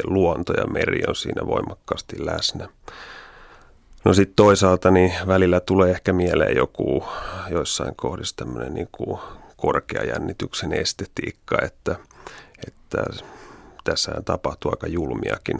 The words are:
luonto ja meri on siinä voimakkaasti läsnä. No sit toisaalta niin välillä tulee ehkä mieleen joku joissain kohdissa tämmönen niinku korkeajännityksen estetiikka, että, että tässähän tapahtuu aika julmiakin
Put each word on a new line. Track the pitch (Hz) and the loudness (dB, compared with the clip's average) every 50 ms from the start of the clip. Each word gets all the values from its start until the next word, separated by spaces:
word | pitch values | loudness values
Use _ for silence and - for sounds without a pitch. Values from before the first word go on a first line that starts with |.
| - | -2
luonto | - 92 95 92 85 82 - - - - | 0 2 4 4 4 2 0 -2 -2 0
ja | - - | 0 0
meri | - - - 85 82 - - - - | 0 0 0 0 0 0 0 0 -2
on | - | -2
siinä | - - - - - - | -2 -4 -4 -4 -4 -2
voimakkaasti | - - - - - - - _ - - - - - - - 76 | -2 -2 -2 -2 -4 -8 -14 _ -6 -6 -6 -6 -12 -10 -6 -6
läsnä. | 78 82 80 - - - - - - - _ _ - - - - - - - - - - - - - - - - - - _ _ _ - - - | -4 -4 -2 -2 -4 -4 -4 -10 -10 -14 _ _ -20 -18 -18 -18 -18 -18 -20 -20 -20 -20 -20 -20 -20 -20 -20 -20 -20 -20 _ _ _ -20 0 4
No | 107 95 | 4 6
sit | 95 98 - - | 6 6 4 6
toisaalta | - 104 104 101 95 98 95 92 92 - 92 | 6 8 8 8 6 6 4 4 6 6 6
niin | 95 92 92 92 87 - - | 6 8 6 4 2 -2 0
välillä | 95 92 95 95 90 90 90 | 2 4 4 4 4 4 2
tulee | - - 95 95 92 90 | 2 4 4 6 6 4
ehkä | 92 - - - 92 | 4 2 0 0 0
mieleen | 90 90 90 80 78 78 - - | 2 2 2 4 2 2 2 4
joku | 64 64 - - - - 69 65 67 - - - - - - - 95 - - | 2 0 0 0 -4 -2 0 0 -2 -2 -6 -10 -10 -10 -10 -10 -10 -8 -4
joissain | 90 85 76 - - - - - - | -2 -2 -2 -2 -4 -4 -4 -6 -6
kohdissa | - - - - - - - - | -6 -6 -6 -6 -6 -8 -10 -8
tämmönen | - - 60 62 57 58 64 76 | -8 -10 -8 -8 -8 -8 -6 -6
niinku | - - - - - - - 98 95 - - - - - - - | -6 -8 -8 -8 -8 -6 -6 -6 -8 -10 -16 -18 -20 -20 -20 -10
korkeajännityksen | _ - - 67 - - _ - - - - 60 - - - 98 - - - - - - - 80 | _ 0 0 0 0 -2 _ -6 -4 -4 -4 -4 -4 -4 -6 -6 -6 -8 -6 -6 -6 -4 -2 -2
estetiikka, | 78 - - - - 98 - - - - - - - _ - - - - | -2 -2 -2 -4 -6 -10 -8 -8 -8 -8 -8 -10 -12 _ -2 -2 -2 -2
että, | - - _ _ - - - - _ - - - - - - - - _ - - | -2 -8 _ _ -6 -6 -6 -8 _ -20 -20 -20 -20 -20 -20 -20 -20 _ -18 -18
että | - - _ - _ - - - - - - - - - - - - - - - - - - - | -18 -18 _ -16 _ -4 -4 -4 -4 -6 -10 -14 -16 -20 -20 -20 -20 -20 -20 -20 -20 -20 -6 -4
tässähän | 82 82 - - - - - - | -2 -2 -2 -2 -4 -4 -8 -4
tapahtuu | - 85 - - - 73 - - - | -2 -4 -2 -2 -6 -6 -4 -4 -4
aika | - - - | -4 -2 -4
julmiakin | 82 82 87 80 67 60 57 - 50 50 - - - - - | -4 -4 -2 -2 -2 -4 -4 -4 -4 -4 -4 -4 -6 -6 -6